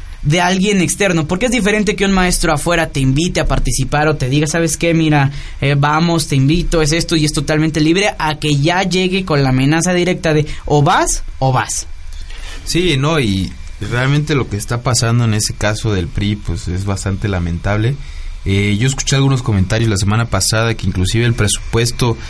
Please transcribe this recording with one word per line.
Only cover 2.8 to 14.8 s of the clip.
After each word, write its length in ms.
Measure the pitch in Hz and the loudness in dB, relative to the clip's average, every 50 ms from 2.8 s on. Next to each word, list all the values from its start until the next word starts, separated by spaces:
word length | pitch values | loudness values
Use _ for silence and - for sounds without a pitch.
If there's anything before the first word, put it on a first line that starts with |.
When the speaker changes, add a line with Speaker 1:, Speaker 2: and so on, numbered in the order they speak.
| 160 | 0
Speaker 1:
te 140 | 160 - 143 | -2 -2 0
invite 400 | 131 131 131 147 175 180 180 175 | 2 2 2 2 0 0 0 0
a 40 | 143 | 0
participar 640 | - 139 131 - - - - 131 - 147 147 151 | 0 2 2 0 0 0 -2 -2 0 0 0 2
o 80 | 156 147 | 2 0
te 140 | 151 135 123 | 0 0 0
diga, 180 | 135 147 156 | 0 0 0
"¿Sabes 300 | 151 175 170 165 160 - | 0 0 0 0 0 0
qué? 160 | - 170 170 165 | 0 0 2 2
Mira, 380 | 165 160 156 151 147 135 135 143 139 - - - - | 2 4 4 4 4 2 2 0 -4 -8 -8 -6 -2
eh, 160 | 139 139 143 | 0 0 2
vamos, 500 | 139 147 147 151 156 165 170 170 160 156 | 2 2 2 2 2 2 2 2 0 0
te 80 | - 147 | 0 0
invito, 440 | 135 135 135 160 175 160 - 170 165 | 2 4 4 2 2 2 2 2 2
es 120 | 156 147 160 | 2 2 2
esto 240 | 170 165 - 175 | 0 0 0 0
y 80 | 160 151 | 2 2
es 80 | 147 143 | 0 0
totalmente 480 | - 139 143 156 156 156 160 151 160 | -2 -2 0 0 2 2 2 2 2
libre", 320 | 151 156 165 190 208 214 208 | 2 4 4 2 2 0 -2
a 220 | - 156 156 151 151 | -2 -4 -4 -2 -2
que 160 | 156 151 147 | -2 0 0
ya 280 | 139 143 165 175 185 190 | 2 2 2 2 0 0
llegue 420 | 185 175 185 185 180 185 196 190 | 0 0 0 0 0 0 -2 0
con 180 | 180 156 143 139 | 0 2 2 2
la 60 | 131 | 2
amenaza 440 | 127 131 135 143 160 165 160 180 180 | 2 2 4 4 2 2 2 2 2
directa 400 | 180 175 180 175 180 - 165 151 | 2 2 2 0 0 0 2 2
de, 120 | 156 151 - - - - | 2 2 0 -4 -6 -2
"O 180 | - 147 147 | 2 2 4
vas, 420 | 139 170 196 269 339 330 - - - - - - | 4 4 4 2 2 0 0 -2 -4 -6 -4 -2
o 120 | 135 131 | 0 0
vas". 360 | 131 120 107 - - - - - - - - - - - - - - - - - - - - | 2 0 -2 -2 -4 -6 -6 -8 -10 -10 -10 -12 -10 -10 -10 -10 -10 -10 -10 -10 -10 -10 -8
Speaker 2:
Sí, 300 | - - 165 185 175 143 | -4 -2 0 0 0 0
no, 220 | 131 139 156 165 151 | 0 0 0 0 0
y 320 | 127 104 95 95 92 82 - - - - - - 101 104 | 0 0 0 0 -2 -4 -6 -10 -12 -12 -10 -10 -8 -4
realmente 420 | 117 123 127 131 143 151 147 151 151 | -2 0 0 2 2 0 0 0 0
lo 160 | 127 110 - | -2 0 -2
que 60 | 104 | -4
está 260 | 101 - - 120 117 | -6 -4 -4 -6 -4